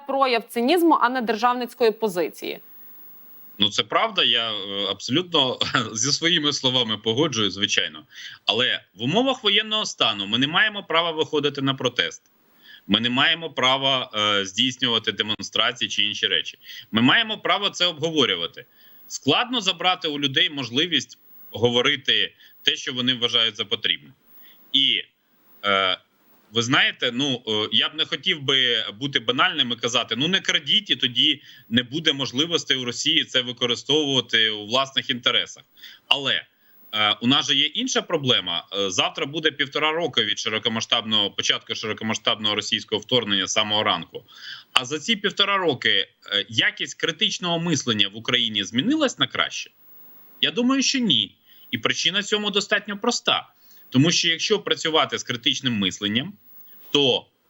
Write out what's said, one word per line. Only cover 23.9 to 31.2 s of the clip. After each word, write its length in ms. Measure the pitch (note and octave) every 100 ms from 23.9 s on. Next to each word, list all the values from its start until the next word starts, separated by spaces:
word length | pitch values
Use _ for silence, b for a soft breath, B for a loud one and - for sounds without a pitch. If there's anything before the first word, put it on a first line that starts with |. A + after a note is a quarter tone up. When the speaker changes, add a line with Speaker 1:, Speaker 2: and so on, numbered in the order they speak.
| D#2+ - - _ _ B B _
Speaker 2:
І, 300 | C3+ C3+ G#2 - _ _ _ _ _
е, 340 | G2+ G2 F#2+ F2+ _ _ _ _ _
ви 100 | G#2+
знаєте, 480 | A#2 D3+ G#3 - C3
ну, 300 | A#2+ C#3+ B2 -
е, 220 | G#2+ A2
я 160 | A#2 D3+
б 60 |
не 100 | D3+
хотів 380 | D3+ E3 F#3+ E3
би 420 | C#3 C3+ B2 A#2 G#2 G2+
бути 200 | A#2+ C3+
банальним 520 | A#2 B2+ F3+ E3 B2
і 40 | A#2+
казати: 400 | B2 B2 A2+ A2+
«Ну, 120 | D#3
не 120 | F#3+
крадіть, 500 | F3+ F3 C#3+ G3+ G#3
і 60 | C#3
тоді 460 | C3 A#2+